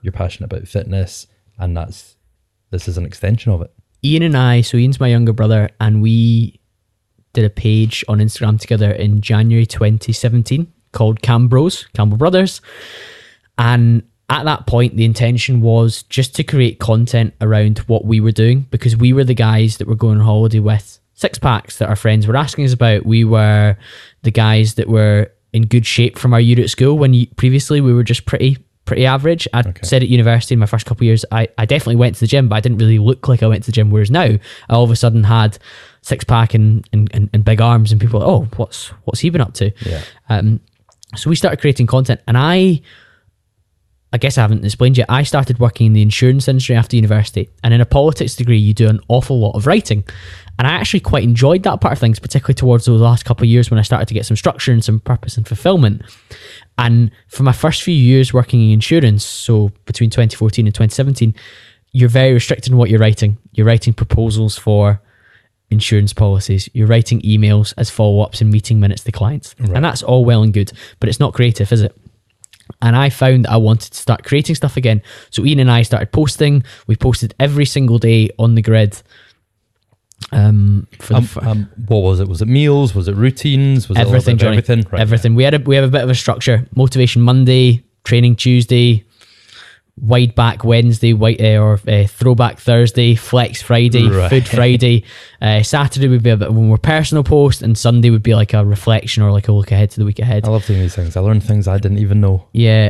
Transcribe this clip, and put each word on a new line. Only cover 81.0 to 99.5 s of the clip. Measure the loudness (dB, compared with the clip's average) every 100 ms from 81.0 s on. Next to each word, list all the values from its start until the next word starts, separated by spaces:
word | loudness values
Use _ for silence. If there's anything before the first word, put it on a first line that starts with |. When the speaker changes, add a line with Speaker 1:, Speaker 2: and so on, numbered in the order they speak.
| -2
Speaker 2:
the | 0
Speaker 1:
Um, |
Speaker 2:
fir- | 0 -4 -4
Speaker 1:
um, | -4 -6 -10 -2
what | 0
was | 2 0
it? | -2
Was | -4
it | 0
meals? | 2 2 2 0
Was | -2 -2
it |
routines? | 0 -2 -2 -2 0 0 0 0
Was | 0
it |
a |
little | 2 2
Speaker 2:
Everything, | 2 2
Speaker 1:
bit |
of | 2
Speaker 2:
Johnny. | 0
Speaker 1:
everything? | 0 0 0
Right, | -2
Speaker 2:
Everything. | 0 0 2
Speaker 1:
yeah. | 2
Speaker 2:
We |
had | 2
a, | 0
we | 0 2
have |
a | 2
bit | 0
of | 0
a |
structure. | -2 -2 -4 -2 -2 -2
Motivation | 0 0 2 2 2
Monday, | 2 4 4 4 4 2 -4 _
training | -2 2 2 2
Tuesday, | 2 2 2 2 2 2 -4 _ _ _ _ -20 -20 _ _ -6
wide | 0 0 0
back | 0 -2 -2
Wednesday, | 0 2 2 2 0
white, | 2 2 2
uh, | 2 2
or, | 2 0 0
uh, | 0 0
throwback | 0 0 2 0 -2
Thursday, | 0 2 2 2 2
flex | 0 0 -2 -2 -6
Friday, | -2 0 2 2 2
Speaker 1:
Right. | 0 2
Speaker 2:
food | 0 0
Friday. | 0 0 2 2 0 -2
Speaker 1:
<laughs> | -12 -20 _
Speaker 2:
Uh, | -2 0
Saturday | 0 -2 -2 0 0
would | 2
be | 2
a | 0
bit | 0
more | 0 2 2
personal | 2 0 0 -2
post, | 2 2 2 2
and | -2 0
Sunday | 2 4 4
would | 2
be, | 2
like, | 0 2
a | 0
reflection | 0 0 0 -2 -2 0
or, | 2
like, | 2
a | 0